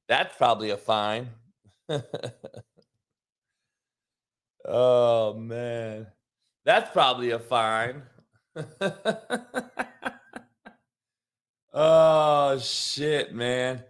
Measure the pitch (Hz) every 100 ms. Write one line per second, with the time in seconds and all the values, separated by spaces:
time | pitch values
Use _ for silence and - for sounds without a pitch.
0 | - 131 190 - 123 107 107 101 - 107
1 | 104 113 123 113 _ _ 104 _ - 147
2 | - - 123 - - - - _ _ _
3 | _ _ _ _ _ _ _ _ _ _
4 | _ _ _ _ _ _ - 117 127 123
5 | 120 117 107 110 113 117 120 117 110 107
6 | 110 _ _ _ _ _ 147 175 - 180
7 | 135 123 120 117 - 123 110 110 120 143
8 | 131 _ _ _ _ 160 147 - 196 -
9 | 220 - - 247 - 254 247 - 247 -
10 | - - _ - _ _ - _ _ _
11 | _ _ _ _ _ _ _ 139 156 160
12 | 160 156 151 147 143 135 117 - - 135
13 | 151 147 - 117 120 127 127 123